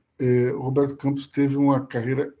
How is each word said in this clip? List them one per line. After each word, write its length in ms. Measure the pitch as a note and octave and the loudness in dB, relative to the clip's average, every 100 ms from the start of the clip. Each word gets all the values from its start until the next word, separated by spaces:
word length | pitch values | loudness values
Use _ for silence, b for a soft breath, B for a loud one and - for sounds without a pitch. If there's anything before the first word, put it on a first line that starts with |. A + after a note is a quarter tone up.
| _ - | _ -4
é, 320 | B2+ B2 B2 | 0 2 2
Roberto 460 | C#3 C3 C3+ C#3 - | -2 -2 0 0 0
Campos 320 | C#3 C#3 - | -4 -4 -4
teve 280 | C#3 C#3 C#3 | 0 0 2
uma 280 | C#3 C3 - | 2 2 -2
carreira 460 | A#2+ A#2+ C3+ C#3 - | -4 -2 -2 -4 -8